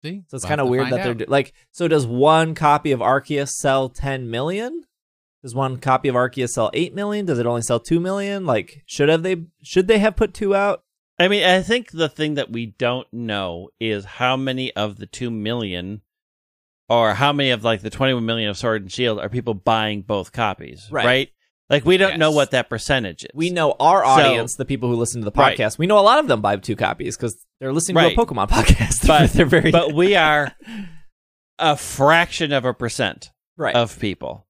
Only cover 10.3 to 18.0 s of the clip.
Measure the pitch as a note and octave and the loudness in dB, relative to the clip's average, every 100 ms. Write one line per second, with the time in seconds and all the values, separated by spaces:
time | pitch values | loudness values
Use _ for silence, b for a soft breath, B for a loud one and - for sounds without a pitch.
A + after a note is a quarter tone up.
10.3 | - G3+ G3 G3+ - _ _ _ - F3+ | -2 -2 0 0 -2 _ _ _ -2 0
11.3 | G#3 F#3 F#3 F#3 A#3+ A3+ D#3+ D#3 - D#3 | 2 4 2 2 -4 -4 -4 -4 -2 -2
12.3 | C#3+ B2+ A#2 A#2 - A#2+ B2+ - A#2 A#2 | -2 -4 -6 -10 -4 -4 -4 -8 -10 -6
13.3 | G2+ F#2 E2+ F#2+ _ A2+ G#2 G2+ - B2+ | -4 -4 -8 -14 _ -4 -4 -8 -4 -2
14.3 | C3 C3+ C3 C3 - G#2 G2+ G2+ - B2 | 0 -4 -4 -6 -4 -6 -6 -16 -10 -8
15.3 | A2+ G#2+ A#2+ G#2+ F2+ F#2 G#2+ _ _ _ | -6 -4 -4 -6 -8 -10 -12 _ _ _
16.3 | _ _ _ _ _ _ A#2 A2+ G2+ C#3+ | _ _ _ _ _ _ 2 2 2 0
17.3 | C#3+ C3+ A#2+ A2+ G#2+ G#2+ - | 2 0 0 0 -2 -6 -4